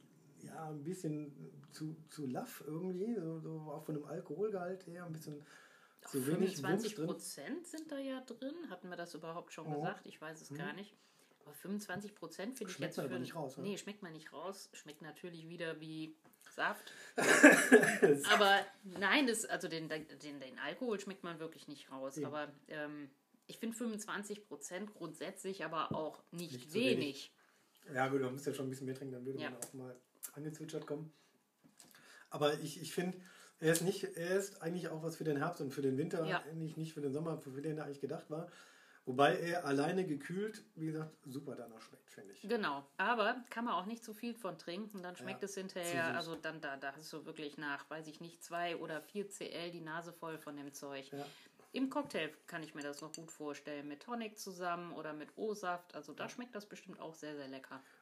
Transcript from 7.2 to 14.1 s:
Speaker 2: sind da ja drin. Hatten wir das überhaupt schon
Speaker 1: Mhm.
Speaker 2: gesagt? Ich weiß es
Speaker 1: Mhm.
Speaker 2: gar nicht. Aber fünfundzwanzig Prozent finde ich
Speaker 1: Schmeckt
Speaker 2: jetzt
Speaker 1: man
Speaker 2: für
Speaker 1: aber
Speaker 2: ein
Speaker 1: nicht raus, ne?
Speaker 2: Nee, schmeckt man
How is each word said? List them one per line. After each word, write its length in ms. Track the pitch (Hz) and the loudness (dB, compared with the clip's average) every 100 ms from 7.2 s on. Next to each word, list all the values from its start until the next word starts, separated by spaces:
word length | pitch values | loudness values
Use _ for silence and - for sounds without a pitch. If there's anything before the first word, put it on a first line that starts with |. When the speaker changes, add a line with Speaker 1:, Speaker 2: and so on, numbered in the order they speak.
| - - 143 320 - | -6 -8 -6 -6 -6
Speaker 2:
sind 240 | 311 311 | -10 -6
da 80 | 277 | -4
ja 200 | 269 262 | -4 -4
drin. 340 | 254 233 262 330 302 | -6 -8 -6 -6 -8
Hatten 180 | 180 180 | -8 -8
wir 80 | 175 | -6
das 160 | 170 | -6
überhaupt 400 | 160 165 170 170 | -6 -6 -8 -8
schon 160 | - 156 | -10 -4
Speaker 1:
Mhm. 60 | 151 | -2
Speaker 2:
gesagt? 320 | 170 196 - | -2 -4 -10
Ich 120 | - | -12
weiß 220 | 156 160 | -10 -10
es 80 | - | -10
Speaker 1:
Mhm. 80 | 143 | -6
Speaker 2:
gar 160 | 147 | -6
nicht. 220 | 160 208 - - - - _ - | -6 -10 -16 -20 -20 -20 _ -20
Aber 80 | |
fünfundzwanzig 600 | - 180 208 208 196 208 - | -14 -6 -6 -4 -6 -6 -10
Prozent 420 | 165 - 202 262 | -10 -6 -6 -4
finde 140 | 190 | -6
ich 40 | 180 | -2
Speaker 1:
Schmeckt 120 | - | -2
Speaker 2:
jetzt 60 | - | 0
Speaker 1:
man 80 | 143 | -2
Speaker 2:
für 40 | |
Speaker 1:
aber 40 | 123 | -2
Speaker 2:
ein 40 | |
Speaker 1:
nicht 140 | 127 165 | -4 -4
raus, 220 | 139 - | -6 -4
ne? 60 | |
Speaker 2:
Nee, 140 | 196 185 | -4 -4
schmeckt 240 | - 208 | -6 -10
man 80 | 180 | -10